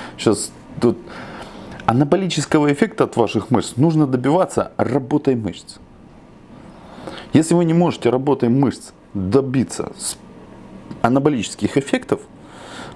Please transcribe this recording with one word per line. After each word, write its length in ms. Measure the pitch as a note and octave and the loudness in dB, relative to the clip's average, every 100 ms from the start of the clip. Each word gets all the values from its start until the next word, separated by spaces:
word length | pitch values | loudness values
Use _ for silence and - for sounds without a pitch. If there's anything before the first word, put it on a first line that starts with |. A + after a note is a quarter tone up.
| - - | -14 -2
Сейчас 340 | A#2 G2 - - - - | 0 0 -2 -12 -18 0
тут 180 | A#2 A2+ - - - - - - - - - | 0 0 -6 -16 -16 -16 -16 -18 -18 -6 0
анаболического 840 | A#2+ C#3+ F#3 F#3 D#3 - D#3 D3 | 2 4 2 0 -4 0 2 4
эффекта 340 | C#3+ A3 - C3 | 2 0 0 0
от 120 | A#2+ | 2
ваших 340 | G#2+ A2 - | 0 0 0
мышц 220 | F3+ - A#2+ | 0 0 0
нужно 300 | E3 D#3 C#3 | 2 4 2
добиваться 640 | B2+ C3+ F3 F3 A#2 - - | 2 2 2 0 -2 -2 -2
работой 580 | G#2 C3+ B2 D3+ C#3 A#2+ | -2 -2 0 0 0 0
мышц. 420 | G#2 - - - - - - - - - - - - - - - - - - | -2 -8 -16 -20 -20 -20 -20 -20 -20 -20 -20 -20 -20 -20 -20 -18 -16 -16 0
Если 220 | C#3 D#3 E3+ | 2 4 2
вы 100 | E3+ | 4
не 80 | |
можете 360 | E3 E3+ - A#2 | 4 2 2 2
работой 400 | B2+ C3+ C#3 A#2 | 2 2 2 2
мышц 420 | C3+ C3 - - - - | 4 2 -2 -10 -20 -12
добиться 800 | G2+ F#2 B2+ C3 C3 - - - - | -6 2 2 2 0 -2 -4 -10 -8
с-, 200 | - - - - - - - - - - | -10 -10 -14 -20 -20 -20 -20 -20 -18 -2
анаболических 760 | A#2+ C3+ D3+ B2+ - - G#2 C#3 | 2 4 2 0 -4 -4 -2 -2
эффектов, 440 | - B3+ - - - - - - - - - | -2 -2 -2 -6 -6 -20 -20 -20 -18 -16 -10